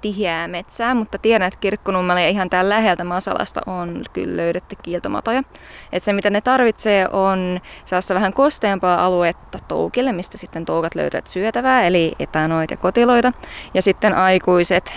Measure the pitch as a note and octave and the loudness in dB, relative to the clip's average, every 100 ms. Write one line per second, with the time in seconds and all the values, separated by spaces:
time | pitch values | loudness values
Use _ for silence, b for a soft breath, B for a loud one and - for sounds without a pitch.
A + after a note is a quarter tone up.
0 | G#3 G3 F#3+ E3 E3+ F3 F#3+ - A#3 B3 | -6 -2 -2 -2 -4 -8 -10 -6 -2 0
1 | G#3+ - A3 A3+ F#3 - G3 G#3 F#3+ F#3+ | -2 -2 2 2 2 -2 -4 -2 -2 -2
2 | F3+ F3+ E3+ G3+ F3+ F#3 F#3+ G#3+ A3 F3 | 0 2 2 0 0 2 2 2 2 0
3 | F3 F3+ F#3+ F#3 G3 - - F#3 F3 E3+ | -2 -4 -2 -2 -2 -4 -6 -6 -6 -8
4 | - F#3 F#3 F3 E3+ F3 - - - F3 | -8 -8 -6 -2 -2 -4 -8 -14 -8 -8
5 | G3 G3+ - B3 C4+ B B B B F3+ | -4 -6 -2 -2 -4 B B B B -4
6 | G#3 G3+ G3+ G3+ B3 C4 A#3+ - A3 G3+ | -2 0 0 0 2 2 2 2 2 2
7 | F#3 G3 F#3+ F#3+ F3+ F3+ B B - F#3 | 2 2 2 0 -2 -4 B B -6 -4
8 | - F#3 G3+ G3 C#4+ - G#3 G3 F#3 F3 | -2 0 0 2 2 2 0 0 2 2
9 | F#3 F3+ E3+ - - - - D#3+ E3 B3 | 2 2 2 -2 -10 -16 -6 -4 -2 0
10 | C4 F3+ F#3 - - E3 E3+ E3 E3 E3 | -2 -2 -6 -12 -12 -10 -4 -2 -2 -2
11 | D3 - - F3+ G#3+ A#3+ C4 C4 F3+ F3+ | -4 -4 -6 -4 -2 0 2 4 4 4
12 | D#3+ - D#3 D#3+ D#3 E3 D#3+ - F3+ A#3 | 2 -2 -4 -2 0 0 -2 -2 0 2
13 | A#3+ A#3+ B3+ - B B B F#3 F#3+ F#3 | 4 4 2 0 B B B 0 2 2
14 | G#3+ - F#3 F#3 - F3+ F3 F3+ - | 2 4 4 4 4 2 4 0 -2